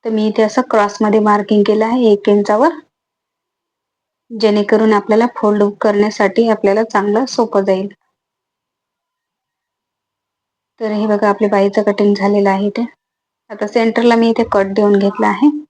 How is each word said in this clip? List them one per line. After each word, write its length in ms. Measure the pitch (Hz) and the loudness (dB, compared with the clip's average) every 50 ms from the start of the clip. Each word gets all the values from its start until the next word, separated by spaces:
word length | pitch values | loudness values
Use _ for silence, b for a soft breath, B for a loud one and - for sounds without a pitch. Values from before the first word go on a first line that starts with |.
| _ | _
तर 40 | 233 | -4
मी 180 | 220 214 214 | -2 -2 -2
इथे 160 | 214 208 - 220 | -2 0 0 -2
असं 180 | 214 - 254 | 0 0 -4
क्रॉसमध्ये 580 | 254 - - 220 208 208 - - 220 214 208 220 | -2 0 0 0 0 -2 -2 -4 -2 0 0 2
मार्किंग 440 | 208 208 208 208 202 - 214 208 202 | 2 2 0 0 0 0 0 2 2
केलं 180 | 214 208 214 220 | 2 0 0 0
आहे 260 | 226 240 254 240 220 | -2 0 0 2 2
एक 180 | 202 202 - 214 | 2 2 2 2
इंचावर, 400 | 202 208 202 - 208 214 269 330 330 - _ _ _ _ _ _ _ _ _ _ _ _ _ _ _ _ _ _ _ _ _ _ _ _ _ _ _ _ _ _ 233 214 | 2 2 2 0 0 2 2 0 0 -4 _ _ _ _ _ _ _ _ _ _ _ _ _ _ _ _ _ _ _ _ _ _ _ _ _ _ _ _ _ _ -4 0
जेणेकरून 540 | 220 214 208 208 208 202 220 214 220 220 214 | 0 2 2 2 2 2 2 2 4 2 2
आपल्याला 320 | 202 - - 214 220 233 240 - | 0 0 0 0 0 0 0 -4
फोल्ड 280 | - - 208 208 208 202 202 202 _ | -2 -2 0 0 2 0 -2 -2 _
करण्यासाठी 680 | - 214 208 202 208 214 208 - 208 190 190 226 233 226 | -2 -2 0 0 0 -2 0 -2 -2 0 0 0 0 0
आपल्याला 340 | 214 214 - 196 196 214 226 | 0 0 0 0 0 0 -2
चांगलं 420 | 220 - 208 202 208 208 220 262 | -2 -2 -2 -2 0 -2 -2 -2
सोपं 360 | 254 - - 226 226 - 202 | -2 -2 -4 -4 0 0 -2
जाईल. 260 | 190 202 190 185 202 202 - _ _ _ _ _ _ _ _ _ _ _ _ _ _ _ _ _ _ _ _ _ _ _ _ _ _ _ _ _ _ _ _ _ _ _ _ _ _ _ _ _ _ _ _ _ _ _ _ _ _ _ _ _ _ _ _ _ | 0 0 -2 -2 -4 -10 -12 _ _ _ _ _ _ _ _ _ _ _ _ _ _ _ _ _ _ _ _ _ _ _ _ _ _ _ _ _ _ _ _ _ _ _ _ _ _ _ _ _ _ _ _ _ _ _ _ _ _ _ _ _ _ _ _ _
तर 120 | 226 214 | -6 -4
हे 160 | 214 208 214 | -4 -4 -2
बघा 220 | 214 208 202 220 208 | -2 0 0 0 0
आपल्या 200 | 202 208 220 202 | 0 0 0 0
बाहीचं 340 | 208 196 196 202 202 214 208 | 2 2 0 2 0 0 0
कटिंग 320 | 208 202 202 202 202 202 | 0 0 2 2 0 2
झालेलं 340 | 196 190 202 208 208 202 196 | 0 0 0 0 0 0 0
आहे 180 | 190 190 202 | 0 0 -2
इथे. 180 | 208 202 - 240 233 _ _ _ _ _ _ _ _ _ _ _ _ | -4 -4 -4 -6 -6 _ _ _ _ _ _ _ _ _ _ _ _
आता 180 | 220 208 214 | -10 -10 -10
सेंटरला 480 | 208 - 240 226 226 220 233 233 240 233 | -4 -2 0 0 0 0 2 2 2 4
मी 140 | 226 226 226 | 4 2 2
इथे 140 | 226 - 226 | 0 0 -2
कट 220 | - - 202 196 | 0 0 -2 0
देऊन 340 | 196 196 214 208 208 202 196 | 0 0 0 2 2 2 2
घेतला 280 | 196 202 202 - 214 | 0 -2 -2 -2 -2
आहे. 220 | 208 202 185 277 294 302 302 302 | -2 0 2 2 0 0 0 -12